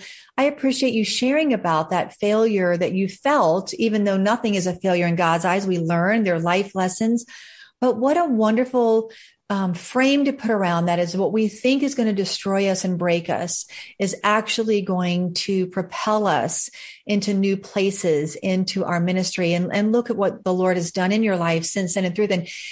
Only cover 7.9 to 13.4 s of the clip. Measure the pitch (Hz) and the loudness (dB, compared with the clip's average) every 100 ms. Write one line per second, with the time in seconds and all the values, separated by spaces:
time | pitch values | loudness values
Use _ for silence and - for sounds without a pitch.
7.9 | 220 262 320 339 226 214 220 247 254 233 | 2 2 2 2 2 2 2 0 2 2
8.9 | 226 220 - - _ - 202 190 170 - | 2 0 -10 -20 _ -6 -2 -2 -4 -4
9.9 | 254 262 285 277 277 233 214 180 170 175 | 0 2 2 2 -2 -2 0 2 2 2
10.9 | 175 175 185 190 220 214 208 254 269 277 | 0 0 0 0 2 0 0 0 0 0
11.9 | 262 220 202 185 - 196 196 196 190 190 | 0 0 0 -2 -4 -2 0 0 0 -2
12.9 | 175 175 170 170 123 | 0 0 0 0 -4